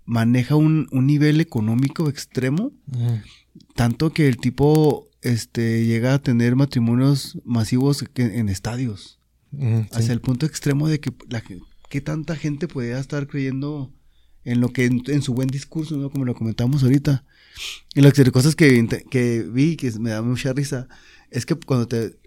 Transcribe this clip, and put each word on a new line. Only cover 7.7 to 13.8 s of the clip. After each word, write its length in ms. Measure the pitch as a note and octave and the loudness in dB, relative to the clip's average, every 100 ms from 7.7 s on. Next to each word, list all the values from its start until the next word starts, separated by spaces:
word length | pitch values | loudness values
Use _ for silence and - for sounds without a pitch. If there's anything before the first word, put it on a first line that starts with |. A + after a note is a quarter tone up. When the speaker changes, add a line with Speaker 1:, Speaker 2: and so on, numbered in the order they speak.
| B2+ C#3 C#3+ A#2+ | 0 0 0 -6
Speaker 1:
que, 100 | - | -4
en 260 | A#2+ G2+ G#2+ | -2 -2 -4
estadios. 680 | F#2+ - A#2+ C3 G2+ - _ _ _ _ | -4 -8 -6 -8 -8 -16 _ _ _ _
Speaker 2:
Ujú, 320 | C#3 B2+ A2+ | -6 -2 -2
sí. 60 | G#2+ | -2
Speaker 1:
Hasta 200 | A2+ A2+ | -2 -2
el 80 | A#2+ | -2
punto 240 | B2+ B2+ D3+ | -2 -2 -2
extremo 420 | - C#3+ C#3 D#3 | -4 -2 0 0
de 120 | D#3 | -2
que 140 | D3 B2+ - | -4 -10 -10
la 120 | A2+ | -10
ge-, 180 | - F#2 - - - | -10 -18 -18 -20 -10
¿qué 120 | C#3+ | -10
tanta 340 | C#3+ D#3 D#3 D#3 | -6 -8 -6 -6
gente 320 | D3+ C#3+ E3+ | -6 -6 -8
podía 320 | C#3+ A#2+ B2 | -6 -6 -6
estar 280 | C#3 D3 C#3 | -6 -8 -6
creyendo 680 | C#3+ C3+ C3+ C#3+ D3+ | -6 -6 -6 -6 -8